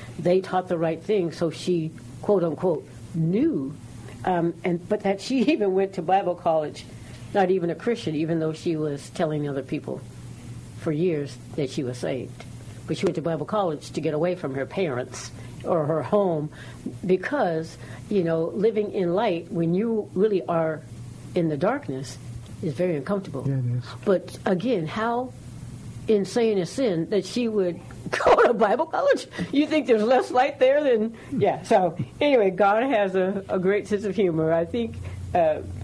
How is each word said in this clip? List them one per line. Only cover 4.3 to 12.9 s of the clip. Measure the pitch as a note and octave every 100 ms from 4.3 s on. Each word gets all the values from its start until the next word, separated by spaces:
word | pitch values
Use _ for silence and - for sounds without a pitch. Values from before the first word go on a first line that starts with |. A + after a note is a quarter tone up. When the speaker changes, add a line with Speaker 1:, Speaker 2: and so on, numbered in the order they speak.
| F3 E3+ E3+ F#3
Speaker 1:
and, | E3+ -
but | G#3
that | G3 G3
she | - C4
<laughs> | A3+
even | D4+ G3+
went | F#3 G3
to | F#3+
Bible | E3 F#3+ F3+ F3
college, | F3 D#3+ D3+ - - - - - -
not | G#3 F#3
even | F#3+ E3+
a | D#3+
Christian, | A#3+ A3+ E3 D3+
even | D#3+ E3
though | D#3+
she | D#3 F3 D#3
was | D3+ C#3+ -
telling | - D#3+ D3+ D3
other | C#3
people | C3 D3+ - B2+ - - - - - - - -
for | E3+
years | D3+ F3+ D3+ C#3 - - -
that | C3
she | -
was | B2+ B2
saved. | D#3+ C3 A#2+ - - - - -
But | -